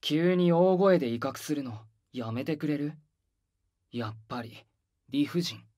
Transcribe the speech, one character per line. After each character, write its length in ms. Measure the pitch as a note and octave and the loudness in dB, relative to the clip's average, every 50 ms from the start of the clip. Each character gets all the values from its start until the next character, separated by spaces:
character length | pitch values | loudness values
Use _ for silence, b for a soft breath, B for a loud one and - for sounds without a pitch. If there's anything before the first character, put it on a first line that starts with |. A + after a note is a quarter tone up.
急 340 | - - D3 D#3 E3+ F3+ F#3 | -4 -2 0 2 2 2 4
に 180 | F3+ F3+ F3 | 4 4 4
大 240 | E3+ E3 F3+ F#3 F#3+ | 6 6 6 4 4
声 220 | F3+ G3 G3 F#3 E3 | 4 6 6 6 4
で 100 | C#3 A#2+ | 4 0
威 80 | A#2 | -2
嚇 220 | A#2 A2+ C3+ B2+ - | -2 -4 -6 -6 -6
す 160 | - - D3+ | -6 -4 -4
る 80 | C#3+ | -4
の、 180 | C3+ B2 A2 G#2+ - - _ _ _ _ | -4 -8 -10 -12 -14 -20 _ _ _ _
や 180 | _ B2 A#2 A2+ | _ -8 -6 -6
め 120 | A2+ A#2+ C3+ | -6 -6 -4
て 120 | D#3 D#3+ | -4 -4
く 100 | D3 D#3+ | -4 -2
れ 120 | D3 D3+ C#3+ | -4 -2 -2
る？ 160 | D3 D3 D#3 - _ _ _ _ _ _ _ _ _ _ _ _ _ _ _ _ _ _ | -4 -6 -8 -10 _ _ _ _ _ _ _ _ _ _ _ _ _ _ _ _ _ _
や 200 | - A#2+ A2+ G#2+ | -10 -8 -8 -8
っ 60 | A2 A2 - _ | -10 -14 -14 _
ぱ 140 | B2+ B2 | -10 -10
り、 220 | A#2 A2 - - - _ _ _ _ _ _ _ _ _ | -10 -10 -14 -20 -20 _ _ _ _ _ _ _ _ _
理 160 | - C#3+ D3 | -2 -2 -2
不 140 | C#3+ - F3 | 0 0 -4
尽。 200 | E3+ - - - - _ _ | -4 -4 -8 -12 -18 _ _